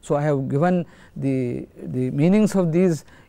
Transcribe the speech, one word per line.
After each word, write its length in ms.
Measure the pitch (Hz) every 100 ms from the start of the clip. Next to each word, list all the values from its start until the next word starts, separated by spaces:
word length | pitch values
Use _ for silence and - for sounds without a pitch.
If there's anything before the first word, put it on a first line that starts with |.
So, 140 | - 147
I 60 |
have 260 | 147 143 135
given 380 | 135 175 180 165 - - -
the, 520 | 139 131 123 127 - -
the 360 | - 131 127
meanings 440 | 143 156 202 214 196
of 160 | 175
these 320 | 160 185 156 - -